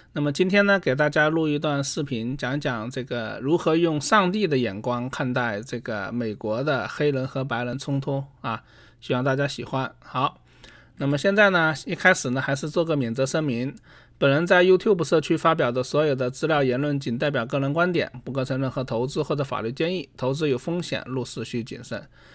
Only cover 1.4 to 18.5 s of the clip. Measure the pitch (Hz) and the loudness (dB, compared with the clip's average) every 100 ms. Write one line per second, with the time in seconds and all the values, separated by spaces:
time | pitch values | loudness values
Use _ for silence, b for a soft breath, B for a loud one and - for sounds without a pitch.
1.4 | 160 147 156 143 139 - 143 117 117 143 | 0 0 0 -2 -2 -4 -4 -4 -4 -4
2.4 | 123 143 143 117 113 131 123 120 110 107 | -4 -2 -2 -4 -6 -6 -6 -6 -6 -6
3.4 | 131 170 170 160 170 151 - 220 180 214 | 0 2 4 4 2 0 2 4 4 2
4.4 | 185 135 113 98 123 120 127 - 131 127 | 2 2 0 -2 -4 -4 -4 -4 -2 -2
5.4 | 120 104 117 120 120 107 98 120 113 101 | -2 -4 -6 -8 -6 -6 -6 -4 -4 -4
6.4 | 107 110 147 131 104 - 147 135 131 139 | -4 -2 0 -2 -4 -2 0 0 -4 -4
7.4 | 135 117 123 131 - 139 143 139 139 _ | -4 -4 -4 -6 -4 -4 -2 -6 -6 _
8.4 | 127 110 b b b b - 127 135 131 | -8 -8 b b b b -4 0 0 0
9.4 | 143 - 113 135 127 - - 131 143 - | -2 -4 -6 -4 -4 -8 -8 -2 -2 -4
10.4 | _ B B B B - 143 143 196 202 | _ B B B B -4 -2 2 2 6
11.4 | 202 185 160 147 - 170 - - 127 127 | 6 6 2 0 -6 2 4 4 0 -2
12.4 | 139 139 156 175 165 147 117 113 135 165 | -2 -4 -2 0 2 0 0 0 0 0
13.4 | 151 117 131 - B B B _ 139 143 | 0 -2 -4 -8 B B B _ 2 4
14.4 | 175 180 180 185 226 185 160 165 - 160 | 6 6 8 6 6 2 4 2 2 2
15.4 | 165 160 127 123 123 147 151 131 127 131 | 2 4 2 0 0 2 2 2 -2 -2
16.4 | 156 151 135 123 147 143 135 120 147 139 | 0 2 2 2 0 -2 -2 -2 0 0
17.4 | 117 143 135 156 180 170 - 127 - 131 | -2 -2 0 0 2 2 -2 -6 -6 -4
18.4 | 131 | -2